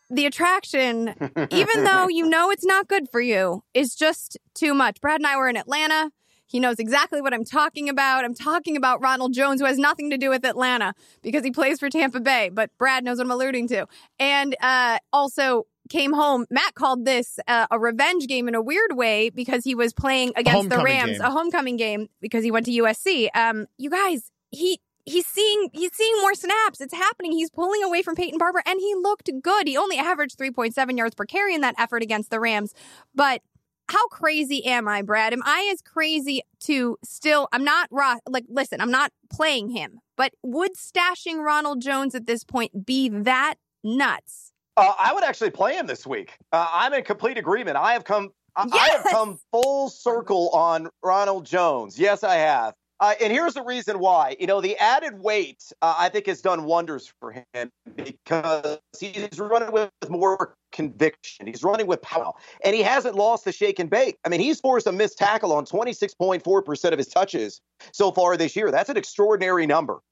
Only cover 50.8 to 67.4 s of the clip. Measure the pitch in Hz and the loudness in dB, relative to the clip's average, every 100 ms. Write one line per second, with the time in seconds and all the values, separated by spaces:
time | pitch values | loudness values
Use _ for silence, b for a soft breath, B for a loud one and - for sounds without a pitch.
50.8 | 165 _ 185 190 202 190 143 175 170 131 | -4 _ 0 2 2 -2 -2 2 2 0
51.8 | 104 101 190 202 208 175 156 135 113 - | -4 0 0 2 2 2 4 2 0 -8
52.8 | _ - 208 208 220 247 339 269 240 247 | _ 0 0 2 0 2 0 -4 -8 -8
53.8 | 208 196 185 175 135 135 175 196 185 208 | -4 0 2 4 2 -2 0 0 0 0
54.8 | 208 269 311 202 208 214 151 127 - - | 2 2 0 -6 -2 -2 -2 -8 -18 -2
55.8 | 165 165 180 208 202 180 190 170 151 170 | 0 2 0 0 -4 -2 0 0 0 0
56.8 | 170 139 - _ 117 117 123 123 120 _ | 0 -8 -12 _ -18 -16 -14 -12 -12 _
57.8 | - - 135 127 - 165 165 156 151 151 | -20 -14 -14 -14 -4 -4 -2 -2 -4 -8
58.8 | _ - 196 196 208 170 208 233 220 214 | _ -16 -14 -10 -12 -10 0 0 0 -2
59.8 | 208 - 147 170 190 190 175 _ _ - | -2 -8 -8 0 2 2 0 _ _ -8
60.8 | 151 110 156 - - - 196 117 165 220 | -6 0 0 0 -20 -16 -14 -4 -2 0
61.8 | 202 170 - 165 - - B B 196 220 | 0 -2 -2 -4 -4 -10 B B 0 2
62.8 | 202 269 247 196 208 233 196 - 202 196 | 2 2 0 2 2 2 -2 -2 0 0
63.8 | 165 214 262 - 175 170 247 320 269 247 | 0 2 2 0 -4 0 0 0 2 2
64.8 | 208 185 214 - 202 214 185 151 135 190 | 2 0 -2 2 2 2 2 0 0 -2
65.8 | 247 - 202 - 185 185 175 196 185 147 | -2 -2 -4 -2 0 0 2 2 2 -2
66.8 | 175 156 131 180 196 180 | 0 0 0 0 0 -2